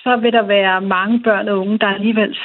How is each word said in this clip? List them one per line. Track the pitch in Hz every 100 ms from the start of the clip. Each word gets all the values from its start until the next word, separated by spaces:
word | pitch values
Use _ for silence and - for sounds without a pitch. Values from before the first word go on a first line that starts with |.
så | 254 247
vil | 233
der | 233
være | 202 202 190 185
mange | 196 185 196 233
børn | 233 196 208
og | 196
unge, | 196 214
der | 208
alligevel | 196 208 220 208 -